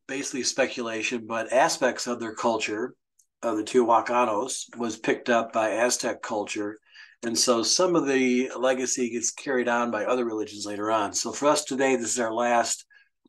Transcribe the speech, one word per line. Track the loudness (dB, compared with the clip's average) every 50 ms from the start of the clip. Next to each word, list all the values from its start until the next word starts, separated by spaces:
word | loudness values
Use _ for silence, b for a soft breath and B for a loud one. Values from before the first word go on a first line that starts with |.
| _
basically | -8 -8 -6 -6 -6 -6 -4 -4
speculation, | -2 0 0 0 0 -2 -4 -6 -6 -4 -4 -4 -4 -4 -6 -6
but | -4 -4 -4 -2 0
aspects | 2 4 4 4 2 2 0 0 0 -2 -4
of | -4 -4 -4
their | -6 -8 -4
culture, | -2 0 0 0 0 -2 -2 -2 -4 -4 -6 -8 _ _ _ _ _ _ _ _ _
of | -4 -2 -2
the | -2 -2
Teotihuacanos, | 2 4 4 6 6 6 4 4 2 2 2 2 2 0 -2 -2 -4 -6 -8 -10 -10 -8 -6
was | -6 -6 -6
picked | -2 0 0 0 0 2 2
up | 2 2 2 0
by | 0 0 0 0
Aztec | 2 2 2 2 2 0 -2 -4 -6 -6
culture. | -6 -4 -4 -4 -4 -4 -4 -6 -6 -6 -8 -12 B B B B B B B B -6
And | -2 0
so | 2 4 4 4 2 2
some | 2 2 4 4 4 4
of | 2 2
the | 2 2 4 4 4 4 2 0 -2 -2
legacy | 0 0 2 2 0 -2 -2 -2 -2 -2 -2
gets | -2 -4 -4 -4
carried | -6 -6 -4 -2 0 0 0
on | 0 0 0 0 0
by | -2 -2 0
other | 0 0 0 0
religions | -2 -2 -4 -4 -6 -8 -10 -8
later | -6 -6 -4 -2 0
on. | 0 0 0 -2
So | -4 -4 -4 -6
for | -4 0 2 2
us | 2 2 0
today, | -2 -2 0 2 2 2
this | 2 0 -2
is | -2 -2
our | -2 -2
last | 0 0 2 2 4 2 2 0 -2 -6 b b b b b b _ _ _